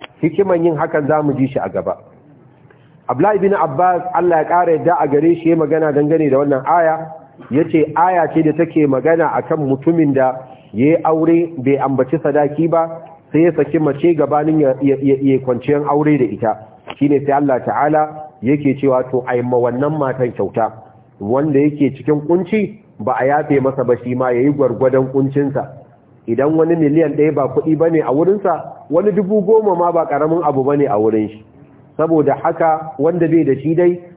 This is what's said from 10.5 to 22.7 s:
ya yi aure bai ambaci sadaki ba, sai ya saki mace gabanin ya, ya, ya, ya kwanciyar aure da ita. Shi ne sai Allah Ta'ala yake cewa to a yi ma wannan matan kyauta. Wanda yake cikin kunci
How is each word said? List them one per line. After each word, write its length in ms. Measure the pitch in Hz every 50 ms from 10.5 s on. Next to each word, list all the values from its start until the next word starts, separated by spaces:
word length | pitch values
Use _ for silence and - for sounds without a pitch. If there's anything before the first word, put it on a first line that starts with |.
| - - - -
ya 140 | 101 107 135
yi 100 | 151 165 165 -
aure 480 | 160 160 160 160 170 165 170 170 165 170
bai 200 | 135 120 135 139
ambaci 400 | 131 127 139 135 127 127 131 170 147 -
sadaki 440 | 147 139 151 147 143 147 151 165 165
ba, 320 | 165 165 165 165 165 165 - - - - _ _
sai 120 | - 151 165
ya 80 | 170 160
saki 240 | 151 143 147 160 165
mace 360 | 156 147 135 139 160 175 165
gabanin 440 | 151 143 131 151 147 151 160 156 156
ya, 160 | 143 131 131 131
ya, 140 | 143 139 131 131
ya, 140 | 143 139 135 135
ya 180 | 139 135 135 123
kwanciyar 420 | 131 127 123 117 - 147 147 143 147 139
aure 280 | 143 147 151 151 151
da 80 | 131 120
ita. 320 | 98 104 - 117 107 104 - - - - - _ - -
Shi 120 | - 143 143
ne 100 | 143 131 139
sai 60 | 143 135
Allah 260 | 143 147 139 127 117 117
Ta'ala 640 | - 104 120 143 151 156 151 151 151 - - - - - -
yake 360 | 104 127 151 143 147 135 131 139
cewa 240 | 143 135 127 127 131 139
to 120 | 135 123 120
a 80 | 127 127
yi 60 | 123
ma 160 | 123 123 127
wannan 400 | 120 123 120 120 127 143 147 156
matan 340 | 151 139 131 - 131 123 117
kyauta. 400 | 113 - 101 90 - 117 110 - - - - - - - _ _ _ -
Wanda 400 | 101 104 123 139 151 156 139 139
yake 360 | 147 151 147 147 139 123 135
cikin 240 | - 117 151 151 147 151 160
kunci 500 | 170 185 180 - 220 220 196 -